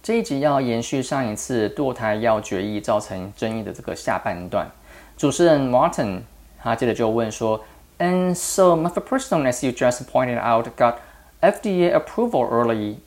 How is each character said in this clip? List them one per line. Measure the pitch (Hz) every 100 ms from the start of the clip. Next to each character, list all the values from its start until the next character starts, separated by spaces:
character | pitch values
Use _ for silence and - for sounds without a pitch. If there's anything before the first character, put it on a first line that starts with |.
这 | -
一 | 233
集 | 226 139
要 | 147 139
延 | 127 117
续 | 117 139
上 | 131 143
一 | 120
次 | 107 - 123 104
堕 | - 139
胎 | 120 110
药 | 107 117 110
决 | - 95
议 | 104 104
造 | 101 107
成 | - 95 92 -
争 | 113 113
议 |
的 | 98
这 | 87
个 | -
下 | 90 - 98
半 | 110 87 90
段。 | 101 76 - - - -
主 | - 143
持 | 135
人 | 170 147 131
Martin， | 123 165 175 113 92 113 - - -
他 | 117
接 | 113
着 | 123
就 | 113 113
问 | 110 110
说， | 107 110 107 - - - _
“And | 175 185 185
so, | 175 - - 180
Mufferson, | 165 170 196 - 170 - 170 131
as | 123
you | 131
just | 123 127 123 131
pointed | 127 127 120
out, | 117 117 117
got | - 120 - - - - _
F | 175 202
D | 214 180
A | 175 156
approval | - - 240 147 117
early | 117 117 110 104 107